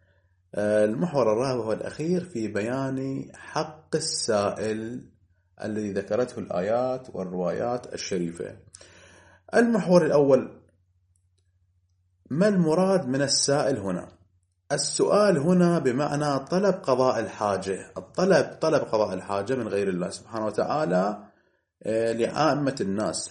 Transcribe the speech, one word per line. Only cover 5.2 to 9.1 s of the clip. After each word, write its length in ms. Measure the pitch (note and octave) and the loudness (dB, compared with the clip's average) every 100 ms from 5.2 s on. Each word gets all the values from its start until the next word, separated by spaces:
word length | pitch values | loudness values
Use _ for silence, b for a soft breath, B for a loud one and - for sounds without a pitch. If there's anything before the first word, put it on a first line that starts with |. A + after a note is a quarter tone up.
| _ _ _ - | _ _ _ -12
الذي 280 | G#2+ G#2+ G#2 | -8 -4 -4
ذكرته 460 | G2 - G#2+ B2 A#2 | -4 -2 -2 -2 -4
الآيات 680 | - F2+ G2 A#2+ B2+ C3 C3 | -6 -2 0 0 0 -4 -8
والروايات 800 | - F2+ F2+ F2 F#2+ A#2 B2 - | -10 -6 -4 -2 -2 -2 -4 -6
الشريفة. 600 | - - F#2+ E2+ E2+ G1+ G#2 - B B B B | -10 -6 -4 -4 -6 -10 -12 -20 B B B B